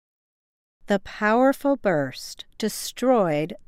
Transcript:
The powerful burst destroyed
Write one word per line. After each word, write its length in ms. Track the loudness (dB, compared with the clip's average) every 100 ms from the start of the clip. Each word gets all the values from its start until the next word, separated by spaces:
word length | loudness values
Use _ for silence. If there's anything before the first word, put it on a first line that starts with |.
| _ _ _ _ _ _ _ _ -2
The 120 | -2
powerful 760 | -2 -2 2 4 4 2 0 0
burst 680 | 0 0 -2 -8 -16 -16 -18 -8
destroyed 960 | -6 -6 -10 -2 2 4 4 0 -2 -8